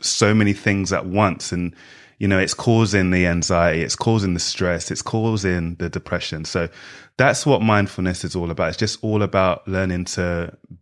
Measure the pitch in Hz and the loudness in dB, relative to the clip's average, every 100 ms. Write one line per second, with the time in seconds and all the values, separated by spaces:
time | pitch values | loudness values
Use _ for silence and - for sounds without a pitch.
0 | - - 107 107 101 98 107 101 90 87 | -4 2 4 4 4 2 0 0 0 -4
1 | 92 98 101 - - 87 87 - - - | -2 2 2 0 -6 -4 -4 -8 -20 -20
2 | - - 98 95 95 - 117 113 104 98 | -18 -4 2 2 2 0 2 4 4 2
3 | 92 90 87 87 - 87 85 80 80 - | 2 2 2 0 0 2 2 2 -2 -2
4 | 117 110 95 85 - - 90 85 - 85 | 0 2 2 -2 -4 -2 -2 -2 -4 -8
5 | - 113 113 107 95 87 85 85 85 - | -4 -2 -2 0 0 -2 -4 -6 -6 -6
6 | - 87 - 80 80 90 82 - - - | -6 -6 -6 -10 -6 -4 -4 -8 -20 -20
7 | - - 139 139 147 107 110 104 98 - | -12 0 2 2 2 4 4 4 2 -2
8 | 92 90 85 92 85 82 85 - 107 - | -4 -2 -4 -4 -4 -2 -2 -2 -4 -4
9 | 110 107 98 98 92 85 101 95 92 87 | -2 0 2 2 2 0 -4 -2 -2 -2
10 | 90 - 87 85 85 - - 90 | -4 -4 -2 -2 -6 -12 -20 -6